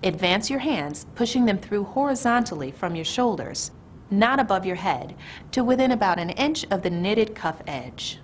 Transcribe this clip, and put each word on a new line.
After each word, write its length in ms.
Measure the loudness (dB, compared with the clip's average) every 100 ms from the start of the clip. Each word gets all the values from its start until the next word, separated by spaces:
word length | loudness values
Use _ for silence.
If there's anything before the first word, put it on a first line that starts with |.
Advance 460 | 0 0 2 2 2
your 120 | -2
hands, 440 | 0 0 -2 -6 -12
pushing 300 | -2 0 4
them 140 | 4 2
through 260 | 0 -2
horizontally 840 | -2 0 0 2 2 2 0 -4 -8
from 240 | -4 -4
your 100 | -2
shoulders, 680 | -4 0 0 0 -4 -6 -8 -10 -20 -20 -2
not 300 | 4 4 4
above 240 | 2 2
your 120 | 0 -2
head, 380 | -2 -2 -4 -12 -16 -16 -4
to 100 | 0
within 280 | 4 4 4
about 280 | 4 4 2
an 120 | -2
inch 340 | 0 0 0 -2
of 100 | 0
the 80 | 0
knitted 460 | 0 2 2 2
cuff 260 | 0 -4 -4 -8
edge. 520 | -8 -8 -10 -10 -10